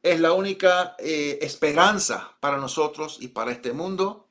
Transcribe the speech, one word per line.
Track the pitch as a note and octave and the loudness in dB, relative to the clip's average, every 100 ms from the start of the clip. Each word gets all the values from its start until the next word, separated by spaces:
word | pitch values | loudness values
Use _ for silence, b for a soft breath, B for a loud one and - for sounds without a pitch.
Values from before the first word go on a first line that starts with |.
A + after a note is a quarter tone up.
Es | E3+ E3 | 2 4
la | E3 | 4
única, | F#3 G3 F#3+ F#3+ F3+ F3+ - | 2 0 2 4 4 0 -6
eh, | D3 D#3 D3 C#3+ | -4 -2 -4 -4
esperanza | C#3+ - D#3 D3 F#3+ G3+ - G2+ - _ | -6 -2 0 6 6 4 -2 -4 -8 _
para | C#3+ C#3 | -2 -2
nosotros | C3+ - D3+ D3+ D3+ - | -4 -2 -2 -2 -10 -10
y | B2 | -12
para | - A#2 | -8 -6
este | B2 A#2+ | -6 -6
mundo | C3+ F#3 F#3 G3 G#3 _ | -6 -6 -2 -4 -4 _